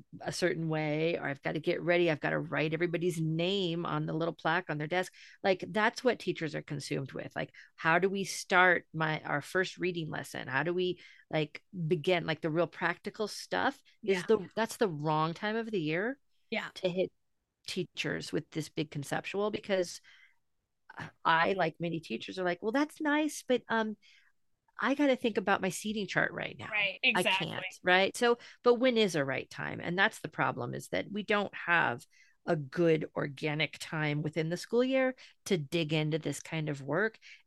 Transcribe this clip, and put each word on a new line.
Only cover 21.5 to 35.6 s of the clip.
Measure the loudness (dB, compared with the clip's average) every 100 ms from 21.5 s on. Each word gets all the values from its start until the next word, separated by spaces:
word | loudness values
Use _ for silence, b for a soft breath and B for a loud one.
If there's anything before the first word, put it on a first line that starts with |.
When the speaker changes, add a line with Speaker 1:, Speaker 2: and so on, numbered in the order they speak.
Speaker 1:
like | 2 0 -2
many | -4 -4
teachers, | -6 -8 -8 -4
are |
like, | -2 -2
"Well, | -2
that's | 0 -2 -2
nice, | 0 2 0 -4 -2
but, | -2 0
um, | -2 -2 -6 b b b _ _ _ _ -4
I | -2
gotta | 4 4 4
think | 2 0
about | 2 2
my | 0
seating | -4 -6 -4 -2
chart | 0 0
right | -2 -8 -8
now. | -4
Speaker 2:
Right, | -2 -2 0 2
Speaker 1:
I | 4
Speaker 2:
exactly. | 2 2 0
Speaker 1:
can't," | -6 -8 -2
right? | 4 4 4 2
So, | 2 2 B B
but | 4 4
when | 4 4
is | 2 2
a |
right | 0 -2 -6
time? | -8 -8 -6
And | -4 2
that's | 2 0
the | -8
problem, | 0 0 0 -6
is | -6 -4
that | -4 -4
we | -6
don't | 0 0 0
have | -6 2 4 4 0 -10 b b b -2
a | -2
good | -2 2 4 4 0 -4
organic | -6 -4 -4 0 -2 -4
time | -6 -2 0 0
within | -2 -2 -2
the | -4
school | 0 2
year | 2 2 2 -2 B B -2
to |
dig | -2